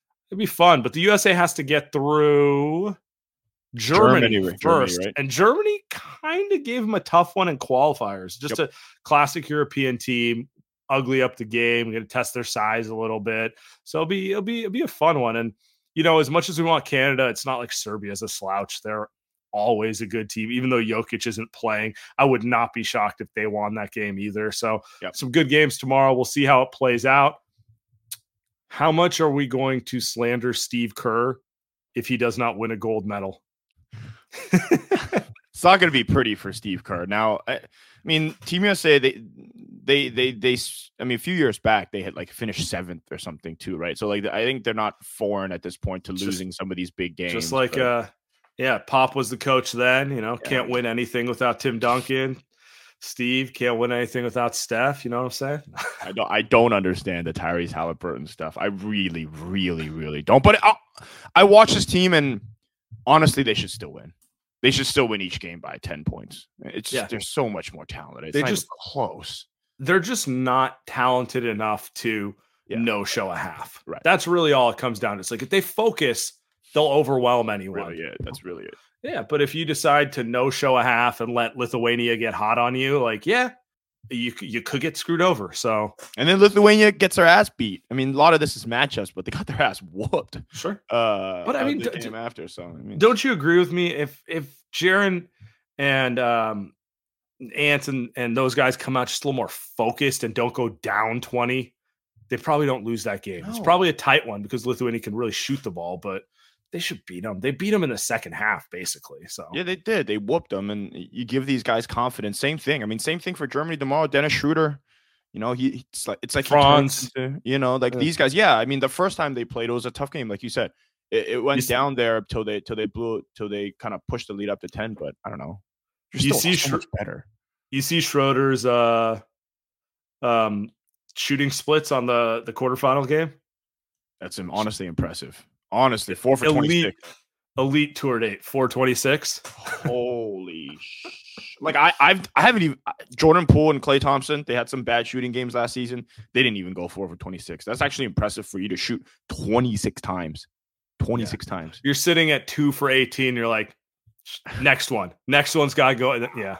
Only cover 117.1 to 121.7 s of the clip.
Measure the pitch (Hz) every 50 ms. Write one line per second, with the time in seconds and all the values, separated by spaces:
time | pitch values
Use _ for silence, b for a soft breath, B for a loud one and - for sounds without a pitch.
117.1 | - 131 131 135 139 - - 120 135 139 131 127 127 131 123 127 127 123 139 170
118.1 | 160 - 147 135 135 196 214 175 127 110 117 131 139 135 135 135 - - 185 190
119.1 | - - 156 143 131 120 117 - - 120 117 117 120 120 113 123 - - 143 139
120.1 | - 151 120 110 101 98 - 113 - 131 107 - - _ _ _ _ _ _ _
121.1 | 104 113 - - 117 123 113 139 139 135 131 -